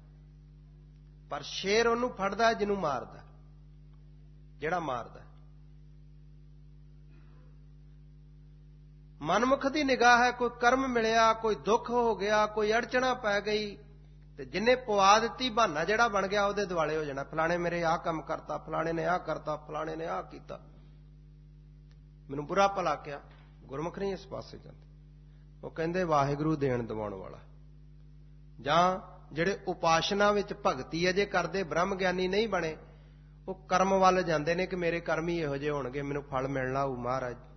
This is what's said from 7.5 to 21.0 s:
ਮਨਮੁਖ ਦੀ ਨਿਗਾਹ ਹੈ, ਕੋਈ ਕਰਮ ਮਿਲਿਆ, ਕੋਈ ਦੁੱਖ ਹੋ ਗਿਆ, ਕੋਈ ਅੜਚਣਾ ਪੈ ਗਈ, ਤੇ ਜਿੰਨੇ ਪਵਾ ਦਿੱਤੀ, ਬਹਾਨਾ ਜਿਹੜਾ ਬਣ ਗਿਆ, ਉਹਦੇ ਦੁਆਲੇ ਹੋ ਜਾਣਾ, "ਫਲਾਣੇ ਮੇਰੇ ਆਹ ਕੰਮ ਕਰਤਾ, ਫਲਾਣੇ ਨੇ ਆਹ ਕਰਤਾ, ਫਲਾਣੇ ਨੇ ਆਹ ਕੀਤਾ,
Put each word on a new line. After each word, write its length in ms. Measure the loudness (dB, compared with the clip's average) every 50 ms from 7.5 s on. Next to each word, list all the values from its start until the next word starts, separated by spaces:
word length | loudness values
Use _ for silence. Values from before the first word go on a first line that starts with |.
| -20 -20 -20 -20 -20 -20 -20 -20 -20 -20 -20 -20 -20 -20 -20 -20 -20 -20 -20 -20 -20 -20 -20 -20 -20 -20 -20 -20 -20 -20 -20 -20 -16 -8
ਮਨਮੁਖ 460 | -2 0 2 4 4 4 2 2 2 0
ਦੀ 160 | 0 0 0
ਨਿਗਾਹ 400 | 2 2 4 6 8 8 8 6
ਹੈ, 80 | 4
ਕੋਈ 180 | 2 0 -2 -4 -2 2
ਕਰਮ 260 | 2 4 4 4 2 0
ਮਿਲਿਆ, 460 | 0 0 2 2 4 6 6 6 4
ਕੋਈ 220 | 4 0 -2 -2
ਦੁੱਖ 340 | -2 0 2 2 2 2 0
ਹੋ 260 | 0 0 2 2 0
ਗਿਆ, 320 | 0 0 0 2 2 2 2
ਕੋਈ 260 | 0 0 0 2 2
ਅੜਚਣਾ 400 | 0 0 0 0 0 2 0 0
ਪੈ 280 | -2 -2 -2 0 0
ਗਈ, 360 | 0 -2 -2 -2 -2 -4 -8 -12 -16 -20 -20 -20 -20 -20 -20 -20 -20 -20 -16 -16
ਤੇ 80 | -12
ਜਿੰਨੇ 300 | -8 -6 0 2 2 2
ਪਵਾ 440 | 2 2 0 2 6 8 8 8 8
ਦਿੱਤੀ, 300 | 6 2 -4 -4 -6 -2
ਬਹਾਨਾ 360 | 2 2 2 2 2 0 0
ਜਿਹੜਾ 220 | 2 2 2 2 2
ਬਣ 200 | 2 0 0 0
ਗਿਆ, 180 | 0 0 0
ਉਹਦੇ 200 | 0 0 -2 -2
ਦੁਆਲੇ 320 | -2 -2 -2 0 0 0 -2
ਹੋ 60 | -4
ਜਾਣਾ, 200 | -4 -4 -6 -8
"ਫਲਾਣੇ 340 | -6 -2 0 0 2 2 0
ਮੇਰੇ 260 | -2 -2 -2 0 0
ਆਹ 140 | 0 0 0
ਕੰਮ 240 | 0 -4 -4 -4
ਕਰਤਾ, 360 | -6 -8 -8 -8 -8 -8 -10 -10
ਫਲਾਣੇ 360 | -8 -6 -4 -4 -2 -2 -2
ਨੇ 120 | -2 0
ਆਹ 140 | 0 -2 -2
ਕਰਤਾ, 360 | -2 -4 -8 -6 -6 -8 -8
ਫਲਾਣੇ 400 | -8 -8 -10 -8 -8 -8 -6 -8
ਨੇ 100 | -8 -6
ਆਹ 180 | -6 -6 -8 -8
ਕੀਤਾ, 360 | -10 -14 -18 -16 -14 -16 -16 -16 -20 -20 -20 -20 -20 -20 -20